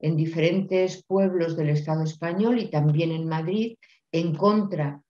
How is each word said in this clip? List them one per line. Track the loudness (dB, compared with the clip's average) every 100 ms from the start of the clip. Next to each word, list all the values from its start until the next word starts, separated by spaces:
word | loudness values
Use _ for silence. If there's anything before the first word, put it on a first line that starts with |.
en | -2 0
diferentes | 0 2 2 2 0 2 0 -2
pueblos | -2 0 2 0 -2 -2
del | 0
Estado | 0 0 -2
español | -2 -4 -4 0 2 2
y | 0
también | 0 2 2 0
en | -2 -4
Madrid | -4 -2 -2 -2 -6 _ _ _
en | -2 -2
contra | 2 2 2 0 -2 -4 -6 _